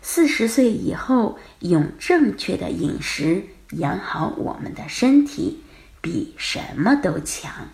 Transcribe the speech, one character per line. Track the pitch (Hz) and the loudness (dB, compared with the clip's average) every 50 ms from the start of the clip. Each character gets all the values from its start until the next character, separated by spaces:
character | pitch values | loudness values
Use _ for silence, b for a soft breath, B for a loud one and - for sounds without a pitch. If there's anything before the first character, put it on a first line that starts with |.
四 | - - - 339 330 285 | -10 -4 2 4 4 4
十 | - - 226 | 4 2 0
岁 | 226 226 - 262 240 | 2 4 4 4 4
以 | 214 - 180 - - | 4 0 -2 -4 -4
后 | - - - 262 247 220 - - B B B B B | -4 0 2 2 4 4 2 -2 B B B B B
用 | - 170 175 156 147 147 - - | 0 2 4 4 4 2 -2 -10
正 | - - 349 339 294 220 - | 0 2 4 4 4 4 2
确 | - - - 185 | -2 -4 -4 -4
的 | - - - | -4 -4 -4
饮 | - - - 147 - - | -4 -2 -2 -2 -2 -4
食 | 143 - - - 143 160 165 190 202 - - - - _ - | -6 -6 -4 -2 0 2 0 0 -2 -6 -16 -20 -16 _ -8
养 | - 156 139 180 190 | -4 -2 -2 -2 -4
好 | - - - 160 156 - - | -6 -6 -4 -4 -4 -4 -4
我 | - - - - - - | -4 -6 -6 -6 -8 -10
们 | - - | -10 -10
的 | - 107 - | -12 -12 -10
身 | - - 247 254 269 285 285 | -4 0 4 6 6 6 6
体， | 285 - - - - - B B B B B B B B B | 4 -2 -4 -4 -4 -4 B B B B B B B B B
比 | - 165 175 104 - - - | -8 -6 -4 -4 -6 -6 -10
什 | - - - - 147 151 - - | -10 -8 -6 -6 -6 -8 -8 -4
么 | - 151 220 285 | 0 4 4 4
都 | 285 285 185 156 - | 4 2 0 -2 -2
强。 | 156 - - - - - - - - - | -6 -6 -10 -10 -10 -12 -14 -14 -16 -16